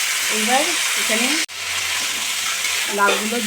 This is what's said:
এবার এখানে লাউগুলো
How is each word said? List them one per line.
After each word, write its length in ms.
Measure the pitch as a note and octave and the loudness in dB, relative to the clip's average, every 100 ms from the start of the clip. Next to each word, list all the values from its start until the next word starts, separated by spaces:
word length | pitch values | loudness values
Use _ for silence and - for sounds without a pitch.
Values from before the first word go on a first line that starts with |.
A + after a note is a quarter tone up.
| - - - G#3+ | 0 0 0 0
এবার 240 | G#3+ C4 E4+ D#4+ - - | 4 4 2 0 0 0
এখানে 280 | G#3 A3 B3+ D#4+ - - - - - - - - - - - - - - - G3+ | 0 2 2 0 -2 -6 -6 -4 -2 -2 -2 -4 -4 -4 -2 -2 -2 -2 -2 2
লাউগুলো 420 | G3+ G3 G#3+ A#3 | 4 4 0 0